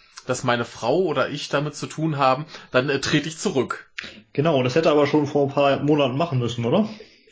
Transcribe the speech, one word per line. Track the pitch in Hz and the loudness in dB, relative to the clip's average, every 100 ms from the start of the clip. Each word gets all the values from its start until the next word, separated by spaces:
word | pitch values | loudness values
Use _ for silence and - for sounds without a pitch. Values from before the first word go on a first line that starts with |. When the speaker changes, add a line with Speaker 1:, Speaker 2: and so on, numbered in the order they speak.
| _ - - | _ -20 -6
Speaker 1:
dass | 127 | -4
meine | 127 120 | 0 -2
Frau | 117 - 113 160 | -2 -6 -2 0
oder | 180 135 117 | 0 0 -2
ich | - - | -4 -4
damit | 143 151 | -4 -4
zu | - 135 | -8 -10
tun | - 160 139 | -4 -4 0
haben, | 131 139 151 - - | 2 0 -4 -16 -2
dann, | 127 139 | 0 0
äh, | 139 | -2
trete | - 151 156 | 0 0 -2
ich | - | -6
zurück. | 208 139 95 - - - - - _ | -2 -2 -2 -6 -12 -16 -16 -16 _
Speaker 2:
Genau, | - 160 139 | -2 2 2
das | 127 160 | 2 2
hätte | 165 | 4
er | |
aber | 147 143 | 4 4
schon | 151 143 | 2 2
vor | 147 139 | 0 0
ein | |
paar | 143 139 135 | 2 2 2
Monaten | 143 151 139 131 | 2 2 2 0
machen | 165 127 | -2 0
müssen, | 120 - | -2 -2
oder? | 117 170 214 - - _ _ | 0 2 0 -4 -20 _ _